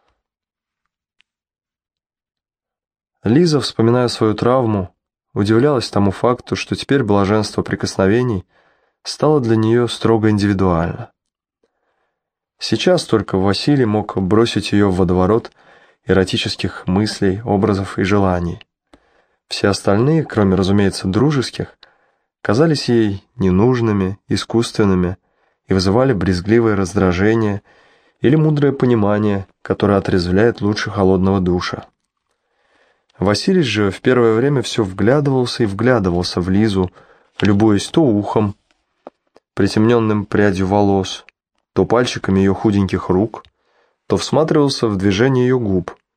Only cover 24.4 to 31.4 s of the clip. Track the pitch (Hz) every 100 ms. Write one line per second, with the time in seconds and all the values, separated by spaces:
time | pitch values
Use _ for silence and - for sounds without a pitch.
24.4 | - 113 113 - 104 92 90 92 _ _
25.4 | _ _ - 95 92 104 135 107 87 90
26.4 | 90 117 113 101 92 101 92 87 101 113
27.4 | 107 98 - _ _ _ _ _ 113 156
28.4 | 156 147 139 139 127 117 101 104 107 101
29.4 | 95 _ - 98 101 98 - 95 87 92
30.4 | 117 110 101 107 - 101 95 95 95 98